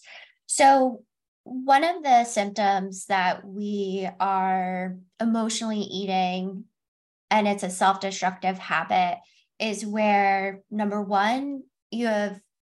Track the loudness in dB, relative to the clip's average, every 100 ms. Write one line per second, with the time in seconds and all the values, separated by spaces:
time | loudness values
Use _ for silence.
0 | -14 -20 -20 _ -6 6 6 8 4 -2
1 | -14 _ _ _ -12 -6 2 4 2 0
2 | 4 4 4 -2 -2 0 2 2 -2 -8
3 | -2 0 2 -2 -6 -8 -4 -4 -2 -4
4 | -6 -2 0 0 0 0 -2 -4 -6 -8
5 | -16 -6 -2 0 -2 -4 -4 -4 -4 -6
6 | -2 0 0 -2 -6 -8 -16 _ _ _
7 | _ _ _ 2 2 -2 -4 0 2 2
8 | -4 -4 -4 -2 -4 -4 -2 -2 2 2
9 | 2 -2 -12 _ _ -8 -6 -4 -4 0
10 | 2 4 4 2 -2 -8 _ -4 -2 -2
11 | 0 2 2 0 -4 -8 -12 _ _ -4
12 | -2 0 -2 -6 _ _ _